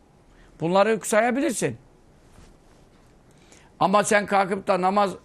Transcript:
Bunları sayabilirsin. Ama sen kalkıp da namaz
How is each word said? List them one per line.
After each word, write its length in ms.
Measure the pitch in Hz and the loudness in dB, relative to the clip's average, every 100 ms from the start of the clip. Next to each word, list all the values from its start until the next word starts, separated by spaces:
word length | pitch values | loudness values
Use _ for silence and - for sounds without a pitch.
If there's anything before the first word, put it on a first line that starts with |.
| _ _ _ - - - | _ _ _ -20 -20 -8
Bunları 400 | 165 180 202 220 | 0 2 2 0
sayabilirsin. 760 | - 214 233 247 302 214 156 117 - _ _ _ - - - - _ _ - _ _ _ _ _ _ - - _ | 0 0 2 0 -2 -2 -6 -6 -16 _ _ _ -20 -20 -20 -20 _ _ -20 _ _ _ _ _ _ -20 -20 _
Ama 240 | 175 208 | 0 2
sen 220 | - 208 202 | 2 0 0
kalkıp 400 | 196 190 196 - | 0 0 -4 -2
da 140 | 190 | -2
namaz 300 | 185 202 196 180 | 0 0 0 -4